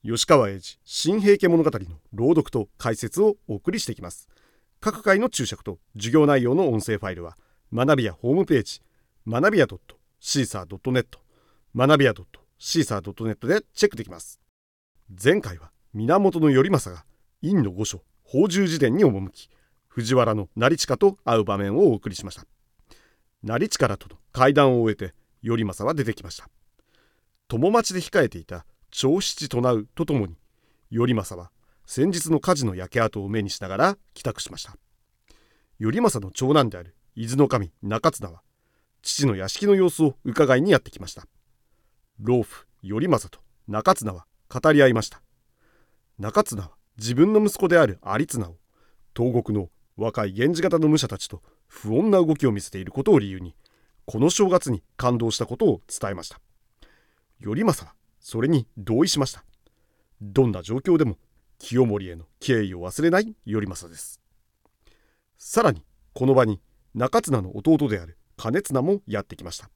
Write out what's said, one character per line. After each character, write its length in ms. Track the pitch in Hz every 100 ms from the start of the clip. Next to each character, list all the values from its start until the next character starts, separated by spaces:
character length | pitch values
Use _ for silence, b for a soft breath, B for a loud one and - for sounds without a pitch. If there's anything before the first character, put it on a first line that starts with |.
吉 240 | 107 113 -
川 220 | 151 104
英 100 | 98
治、 200 | - - _
新 340 | - 156 214
平 160 | 202 202
家 120 | 180
物 140 | 170
語 80 | 156
の 160 | - 90 82 _
朗 160 | 104 123
読 200 | 160 -
と 200 | 123 101 _
解 180 | 123 113
説 240 | 113 -
を 160 | 214 208 -
お 100 | 101
送 160 | -
り 60 | 202
し 60 |
て 80 | -
い 40 | -
き 40 |
ま 100 | 87
す。 200 | - _ _ _ _ _ _
各 220 | 214 214
回 160 | 214 196
の 100 | 247
注 160 | -
釈 180 | 120 -
と 180 | - 90 _
授 200 | 107 107
業 100 | 156
内 180 | 147 139
容 120 | 120
の 160 | 151 170
音 100 | 113
声 160 | 110 104
フ 80 |
ァ 80 | 95
イ 20 |
ル 100 | 87
は、 120 | 85 - _ _ _
学 220 | 113 131 139
び 80 |
や 100 | 110
ホ 180 | - 120
ー 40 | 165
ム 100 | 190
ペ 140 | 143
ー 20 |
ジ、 180 | - - _ _ _ _ -
学 220 | 117 190
び 80 | 208
や 80 | 127
ド 100 | 92
ッ 40 | -
ト 100 | - _ _
シ 220 | - 143
ー 40 | 120
サ 160 | 104
ー 20 |
ド 140 | 87 95
ッ 20 |
ト 120 | 131
ネ 80 | 127
ッ 60 | -
ト、 100 | - _ _ _ _ _ 117
学 220 | 131 151
び 80 | 135
や 80 |
ド 80 | 104
ッ 40 | -
ト 80 | - _ _
シ 220 | - 165
ー 40 |
サ 120 | - 107
ー 40 |
ド 80 | 98
ッ 40 |
ト 120 | - 113
ネ 60 |
ッ 20 |
ト 120 | 104 117
で 140 | 202 -
チ 100 | -
ェ 40 | 208
ッ 20 |
ク 80 | -
で 60 |
き 40 | 107
ま 100 | 85
す。 220 | - - _ _ _ _ _ _ _ 92
前 200 | 113 202
回 160 | 104 87
は 120 | - _ _
源 480 | 104 117 180 196 170
頼 300 | 156 131 185
政 200 | 165 95 90
が 60 | _ _ _ _
院 200 | 160 196
の 80 | 104
御 140 | 90
所、 180 | 107 90 _ _
法 240 | _ 135 202
住 180 | 180 190
寺 120 | 160
殿 180 | 131 147
に 80 |
赴 260 | 175 98 95
き、 200 | - - _ _ _ _
藤 220 | - 113
原 200 | 127 113
の 140 | 107 98 -
成 220 | 123 160
親 180 | - 127
と 220 | 202 196
会 180 | - 113
う 40 |
場 140 | 101 101
面 180 | 98 120
を 120 | 202
お 40 |
送 160 | 110 107
り 80 | 92
し 80 |
ま 60 | 98
し 60 | -
た。 100 | - _ _ _ b b b b b _
成 260 | 110 117 214
親 200 | - 123
ら 80 | 98
と 100 | -
の 80 | - _
会 220 | 127 131
談 240 | 147 139 123
を 20 |
終 140 | 113
え 20 | 104
て、 180 | 92 _ _ _
頼 220 | 113 117 107
政 200 | 90 120
は 60 |
出 120 | 160
て 100 | 117
き 100 | -
ま 60 | 90
し 80 | -
た。 100 | - _ _ _ _ _ _ _ _ _ _
友 220 | 113 165
町 220 | 233 214
で 80 | 185
控 220 | - 196
え 60 | 123
て 80 | 87
い 80 | 80
た 180 | 90 - _ _
長 300 | - 131 175
七 300 | - - 143
殿 340 | 120 127 117 104
と 120 | - 160
と 80 |
も 120 | 139 95
に、 100 | 82 _ _ _ _ _
頼 240 | 113 123
政 240 | 113 95 90
は 120 | 90 _ _ _
先 260 | - - 165
日 160 | 170 156
の 140 | 156
火 140 | 185
事 100 | 156
の 100 | 120
焼 180 | 92 90
け 80 | 120
跡 200 | 110 107
を 60 | 98
目 140 | 110
に 80 | 101
し 100 | -
な 80 | 92
が 80 | 98
ら 220 | 170 196 _
帰 80 | -
宅 180 | 123 -
し 100 | -
ま 60 | 90
し 60 |
た。 140 | - - _ _ _ _ _ _ _ _ _ _
頼 220 | 110 170
政 260 | 233 123 95
の 60 |
長 220 | - 131
男 160 | 156 120
で 80 | 92
あ 40 |
る 140 | 87 _ _
伊 120 | - 113
豆 100 | 135
の 120 | 143
守 220 | 123 92 _
中 300 | 98 110 160
綱 180 | - 101
は、 120 | 82 _ _ _ _ _ _
父 240 | - - 139
の 100 | 95
屋 120 | 95
敷 180 | - 202
の 80 |
様 160 | 196 180
子 120 | -
を 100 | 156 -
伺 320 | - 120 139 127
い 60 |
に 80 | 180
や 80 | 139
っ 20 |
て 100 | -
き 100 | -
ま 60 | 92
し 60 |
た。 140 | - - _ _ _ _ _ _ _ _ -
老 220 | 107 123
夫 60 | 104 - _ _
頼 280 | 95 107 175
政 180 | 131 -
と 160 | - _ _ -
中 260 | 107 143
綱 200 | 185 107
は 120 | 90 _ _ _
語 240 | 123 156
り 100 | 151
合 60 | 131
い 60 |
ま 80 | 113
し 80 | -
た。 100 | - _ _ _ _ _ _ _ _ _ -
中 260 | 104 208
綱 180 | 214 104
は 80 | 90 _ _ -
自 180 | 110
分 200 | 123 180
の 100 | 214
息 140 | 214 -
子 100 | 185
で 80 | 170
あ 100 | 131
る 120 | 90 95 107
有 60 |
綱 240 | 151 123 90
を、 80 | 85 _ _ _ _ _
東 280 | - 120 120
国 160 | 117 104
の 100 | 90 _ _ -
若 280 | 110 120 104
い 60 |
源 240 | 98 139 170
氏 60 |
方 160 | 180 165
の 100 | 156
武 100 | 151
者 100 | -
た 100 | 95
ち 100 | -
と 140 | 98 _ _ _
不 240 | - 107
穏 160 | 113 214
な 160 | 190
動 100 | 165
き 120 | 156 135
を 60 |
見 80 | 101
せ 100 | -
て 80 | 98
い 60 |
る 80 | 92
こ 120 | 135
と 80 | 139
を 60 | 165
理 120 | 101
由 80 | 92
に、 160 | 87 _ _ _ _ _
こ 140 | - 110
の 120 | 151
正 180 | 175 190
月 220 | 180 143
に 120 | 104 _ -
感 220 | 127 123
動 120 | 113
し 80 | -
た 80 | 110
こ 100 | 123
と 100 | 196
を 140 | 98 _
伝 240 | - 101
え 20 |
ま 80 | 92
し 60 | 80
た。 120 | - _ _ _ _ _ _ _ _ _ _
頼 220 | 101 110
政 220 | 220 - -
は 80 | _ _ _
そ 200 | - 113
れ 80 | 131
に 180 | 156 110 -
同 280 | 98 113
意 40 | 165
し 100 | 147
ま 80 | 135
し 60 |
た。 120 | - _ _ _ _ _ _ _ _
ど 260 | 104 98 127
ん 60 |
な 100 | 98
状 140 | 95 120
況 200 | 190 165
で 80 |
も 140 | 131 82 _ _ _ _
清 260 | - 120
盛 240 | 123 104 92
へ 80 | 82
の 80 | 82 _
敬 240 | - 117
意 100 | 101
を 60 | 90
忘 220 | 90 113
れ 80 | 165
な 100 | 185
い 140 | 220 214 -
頼 220 | 107 101
政 200 | 92 85
で 80 | 82
す。 240 | - - _ _ _ _ _ _ _ _ _ _ _ _
さ 240 | - -
ら 100 | 214
に、 120 | 92 _ _ _
こ 120 | - 131
の 80 |
場 100 | 135
に 160 | 113 98 _ _ _
中 280 | - 127 233
綱 180 | 233 123
の 160 | 92 101
弟 320 | 151 156 143
で 100 | 101
あ 80 | 82
る 120 | - _ -
兼 240 | 113 127
綱 200 | - 131
も 180 | 147 196 -
や 160 | 104
っ 20 |
て 120 | - -
き 80 |
ま 60 | 90
し 80 | -
た。 120 | -